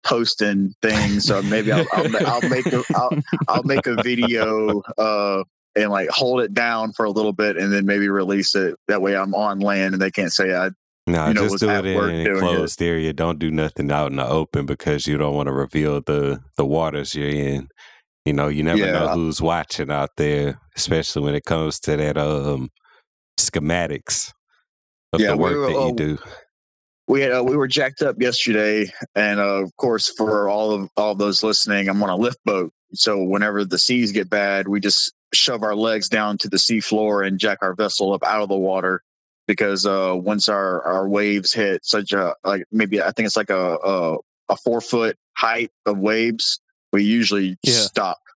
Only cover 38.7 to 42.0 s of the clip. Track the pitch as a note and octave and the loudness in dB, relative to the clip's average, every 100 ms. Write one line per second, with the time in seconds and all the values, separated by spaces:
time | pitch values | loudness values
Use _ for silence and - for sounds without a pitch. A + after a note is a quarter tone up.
38.7 | F#2+ F#2 F#2 _ _ _ _ - G2 G#2 | 0 0 -4 _ _ _ _ -4 0 0
39.7 | G2 G2+ G2 F#2+ F#2 F2+ G#2 G#2 G2+ F#2+ | 0 0 0 0 0 -2 0 0 0 0
40.7 | F2+ D#2+ F#2 G2 G2+ G#2 G2+ F#2+ - G2+ | -2 -2 -2 0 0 2 0 0 0 0
41.7 | F#2 - A2+ | -2 -2 -2